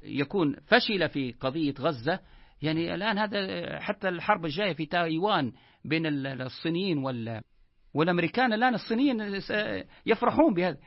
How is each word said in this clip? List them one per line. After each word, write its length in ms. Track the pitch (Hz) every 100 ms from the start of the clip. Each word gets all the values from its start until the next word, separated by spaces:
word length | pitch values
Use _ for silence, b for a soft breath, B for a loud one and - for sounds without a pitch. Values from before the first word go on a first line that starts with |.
يكون 520 | 104 120 143 196 151 - -
فشل 440 | 240 - 196 156
في 220 | 147 127
قضية 420 | - 131 151 147 135
غزة. 400 | 147 131 123 185 b b b b
يعني 340 | 147 156 170 170
الآن 220 | 214 202
هذا 640 | 214 202 190 180 170 147
حتى 300 | - 208 190
الحرب 360 | 170 - 208 165
الجاية 280 | 147 208
في 120 | 151 156
تايوان 640 | 175 170 160 202 190 131 - b b -
بين 200 | 160 160
ال-، 360 | 143 135 131
الصينيين 560 | 127 - 165 170 196 151
وال-، 440 | 131 120 113 110 - _ _ _ _
والأمريكان، 600 | 135 165 175 165 - 254
الآن 200 | 214 254
الصينيين 680 | 220 - 226 285 226 208 196
س-، 460 | - 208 214 185 - b -
يفرحون 480 | 220 233 240 311
بهذا. 240 | 170 180 143